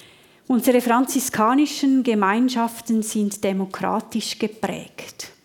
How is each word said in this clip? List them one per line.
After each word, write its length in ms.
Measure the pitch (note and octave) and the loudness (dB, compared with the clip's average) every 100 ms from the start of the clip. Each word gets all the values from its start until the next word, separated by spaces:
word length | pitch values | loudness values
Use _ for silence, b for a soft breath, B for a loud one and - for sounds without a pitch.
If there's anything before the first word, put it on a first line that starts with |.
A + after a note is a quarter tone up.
| B B B B - | B B B B -2
Unsere 340 | B3 C4+ B3 | 2 4 4
franziskanischen 1200 | A#3+ A#3 C4 C4+ - - A3 C4+ D4 - C#4 C4+ | 4 2 2 -2 -2 0 2 4 2 0 2 2
Gemeinschaften 1000 | B3 G#3+ F#3+ A3 B3+ A#3+ A#3 - - A3 | 2 2 2 2 2 0 -2 -4 -2 -2
sind 400 | G#3+ A3 G3+ - | -2 -2 -2 -2
demokratisch 960 | G3+ F#3+ G3 - F#3 G3+ A3+ A3+ - - | -2 -2 -4 -4 -2 -2 -4 -6 -6 -4
geprägt. 920 | G#3+ - G3 D#3+ - - - - - - | -6 -4 -8 -8 -12 -18 -18 -16 -16 -18